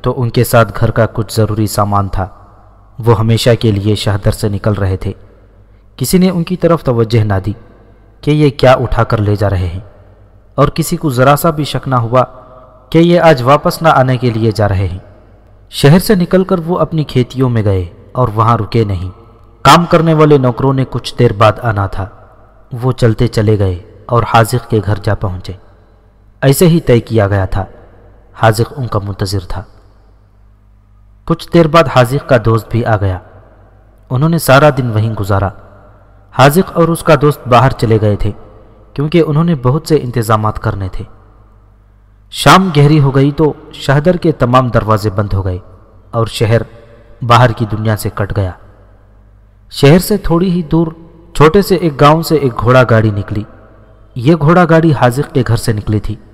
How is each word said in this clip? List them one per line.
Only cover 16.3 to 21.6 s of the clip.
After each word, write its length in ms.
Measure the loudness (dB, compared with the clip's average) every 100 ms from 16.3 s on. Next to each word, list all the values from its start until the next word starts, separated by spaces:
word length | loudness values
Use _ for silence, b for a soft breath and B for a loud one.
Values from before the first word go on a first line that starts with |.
| 0
کر 160 | 0 -2 -2
وہ 140 | -4
اپنی 240 | -2 -4
کھیتیوں 460 | -2 -2 -2 -2 -2
میں 140 | 0
گئے 220 | -2 -2 -4 -14 -12
اور 160 | -4 -2 0
وہاں 220 | 0 0
رکے 260 | 0 -2
نہیں۔ 260 | -2 -4 -8 -14 -20 -20 -20 _
کام 240 | 0 0 2
کرنے 280 | 0 2
والے 240 | 2 4 4
نوکروں 360 | 2 -2 -2
نے 120 | -2 -4
کچھ 260 | -6 -10 0
دیر 140 | 0
بعد 260 | 4 0 0